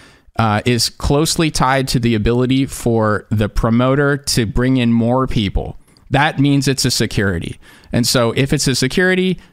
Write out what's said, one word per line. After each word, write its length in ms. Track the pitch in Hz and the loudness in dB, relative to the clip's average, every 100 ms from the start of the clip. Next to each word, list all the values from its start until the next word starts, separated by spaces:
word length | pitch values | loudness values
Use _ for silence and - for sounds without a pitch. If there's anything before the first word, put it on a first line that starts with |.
| - - - - | -20 -20 -10 -2
uh, 240 | 113 104 | 0 0
is 240 | 123 120 - | 0 0 -2
closely 640 | - - 143 160 - 160 | -4 0 0 0 0 -2
tied 380 | - 131 135 135 | 0 0 0 0
to 100 | 131 | 0
the 160 | 120 | 0
ability 520 | 110 110 120 127 135 135 | 0 0 0 2 0 -2
for 600 | - 120 113 107 104 - | -4 -2 0 0 -2 -2
the 180 | 104 104 | -2 -2
promoter 680 | - 117 117 127 135 143 143 | 0 0 2 2 2 0 -2
to 300 | - - 107 | -2 -2 -2
bring 300 | 120 127 131 | 0 0 2
in 160 | 120 | 2
more 340 | 117 117 127 131 | 2 0 0 0
people. 500 | - 98 - - - - _ - | -2 -2 -4 -8 -12 -20 _ -4
That 280 | 123 156 135 | 0 0 2
means 300 | 143 139 135 | 2 2 0
it's 160 | 131 | 0
a 60 | 127 | -2
security. 680 | - 110 - 101 85 - - - - - | 0 -2 0 -2 -2 -6 -14 -20 -20 -4
And 140 | 110 120 | -2 0
so 260 | 131 117 | 2 0
if 200 | - 135 | 0 0
it's 160 | 151 - | 0 0
a 60 | |
security, 640 | 123 131 190 185 185 185 175 - | 0 0 2 2 2 0 -4 -10